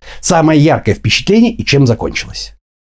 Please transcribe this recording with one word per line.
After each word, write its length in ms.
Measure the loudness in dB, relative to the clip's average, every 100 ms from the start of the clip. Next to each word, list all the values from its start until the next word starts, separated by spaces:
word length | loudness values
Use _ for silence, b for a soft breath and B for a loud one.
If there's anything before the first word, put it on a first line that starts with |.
| B B
Самое 380 | -2 2 4 4
яркое 360 | 4 2 -2 -2
впечатление 560 | -2 -2 2 2 2
и 140 | 0 -2
чем 200 | 2 2
закончилось. 720 | 0 -4 -8 -12 -14 -16 -20 _ _